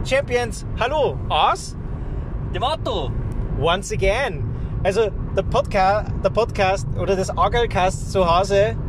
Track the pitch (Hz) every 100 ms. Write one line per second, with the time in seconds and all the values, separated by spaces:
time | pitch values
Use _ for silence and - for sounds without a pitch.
0 | - 262 277 240 240 - - - 233 302
1 | 233 135 - 165 196 349 - - - -
2 | - - - - - 185 240 320 - 208
3 | 131 - - - - - 151 185 185 214
4 | 190 214 269 147 - - - - 185 196
5 | 214 - - 185 - 233 285 208 190 208
6 | - - 196 202 226 - 190 196 - -
7 | 175 190 185 185 190 240 226 226 190 -
8 | - 196 175 170 196 196 214 233